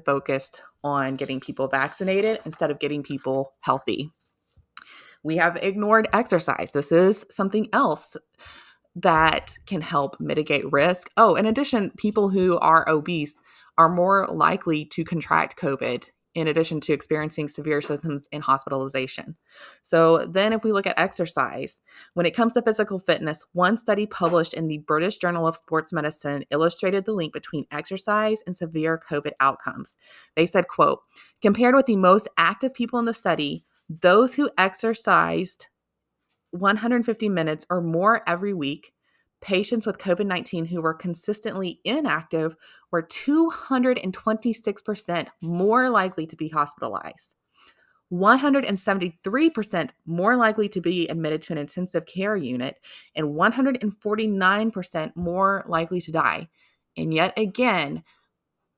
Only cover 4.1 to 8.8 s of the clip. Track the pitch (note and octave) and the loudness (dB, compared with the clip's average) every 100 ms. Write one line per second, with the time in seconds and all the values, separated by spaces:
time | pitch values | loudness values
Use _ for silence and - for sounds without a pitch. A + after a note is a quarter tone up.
4.1 | - _ _ _ _ _ - - - - | -12 _ _ _ _ _ -18 -18 -20 -20
5.1 | _ D#3 D#3+ E3+ E3+ G3 G3 G#3 A3 A3 | _ -4 2 2 2 -4 -2 4 4 4
6.1 | G#3 B3 F3 D#3+ - - C#3+ C#3+ E3+ F#3 | 0 2 0 0 -4 -2 -4 2 6 6
7.1 | G3+ - - G3 G#3 G#3+ F#3+ C4 D3+ - | 4 -4 -4 -2 0 0 2 2 0 -6
8.1 | - - _ - - - _ | -12 -16 _ -20 -20 -20 _